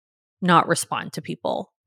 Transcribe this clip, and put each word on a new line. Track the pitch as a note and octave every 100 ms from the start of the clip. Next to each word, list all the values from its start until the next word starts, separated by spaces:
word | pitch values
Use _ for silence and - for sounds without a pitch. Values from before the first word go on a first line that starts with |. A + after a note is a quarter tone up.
| _ _ _ _
not | F3+ E3 -
respond | E3 - D3 -
to | -
people. | - D#3+ - - - _